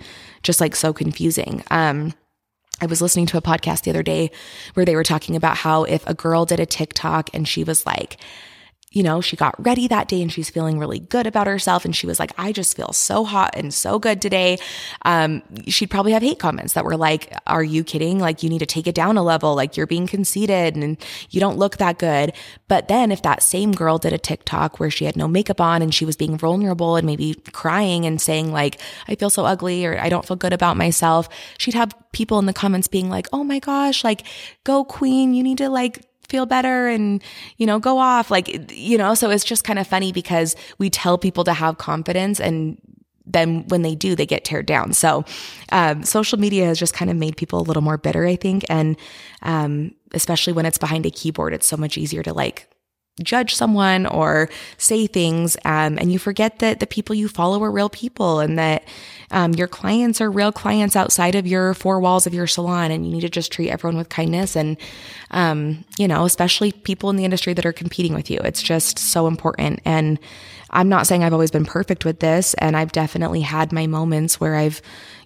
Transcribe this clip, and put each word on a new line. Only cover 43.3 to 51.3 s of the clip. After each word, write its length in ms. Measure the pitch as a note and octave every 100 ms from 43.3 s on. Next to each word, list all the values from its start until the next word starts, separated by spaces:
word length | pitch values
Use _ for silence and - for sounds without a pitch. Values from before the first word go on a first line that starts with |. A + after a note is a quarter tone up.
| E3+ E3 E3 -
when 160 | F3+
they 100 | D#3+
do, 220 | D#3 F#3+ E3+
they 100 | D3+
get 180 | D3+
teared 220 | - D3+ C#3+
down. 260 | C#3+ -
So, 300 | - E3 C#3+ D3+ - - - -
um, 320 | F#3+ D#3+ D3+
social 360 | - G#3+ G#3+ A3
media 260 | G#3 G3 F3
has 140 | D#3+
just 160 | E3+ -
kind 160 | F3
of 60 | E3+
made 200 | D#3 D3+
people 220 | E3 F3
a 80 | E3
little 160 | D#3
more 160 | D3+ D3+
bitter, 260 | - D#3 F3
I 120 | F3+
think. 280 | F#3+ F#3+ -
And, 280 | D#3+ D#3 D#3 - - - -
um, 500 | - D#3+ D3 D3 D#3 - _
especially 400 | E3 - E3 -
when 120 | E3 D#3+
it's 140 | -
behind 260 | D3 D#3+ D#3+
a 60 |
keyboard, 420 | - D#3+